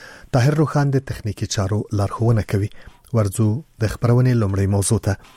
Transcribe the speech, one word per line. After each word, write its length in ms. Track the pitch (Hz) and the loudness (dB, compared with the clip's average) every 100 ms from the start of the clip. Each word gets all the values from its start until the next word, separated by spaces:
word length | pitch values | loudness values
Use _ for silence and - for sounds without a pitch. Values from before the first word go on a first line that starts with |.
| - - - 131 | -20 -20 -4 2
طاهر 200 | 127 151 | 2 2
روخان 320 | 143 147 143 | 2 0 0
د 80 | 135 - | 0 -4
تخنیکي 380 | - 104 - 107 | -6 -8 -6 -4
چارو 240 | - 95 104 - 104 | -2 -2 -2 -2 -2
لارښوونه 460 | 98 - 113 110 - | -2 0 0 0 0
کوي. 160 | 101 104 - - - - 117 | -2 -2 -8 -20 -20 -4 -2
ورځو 320 | 101 107 107 117 - - | 0 0 0 -2 -6 -6
د 100 | 107 | -4
خپرونې 380 | - 117 120 127 120 | 0 2 4 4 2
لومړی 240 | 101 98 98 101 | 0 0 0 0
موضوع 220 | - 107 104 | 2 0 0
ته. 60 | 98 - | -4 -8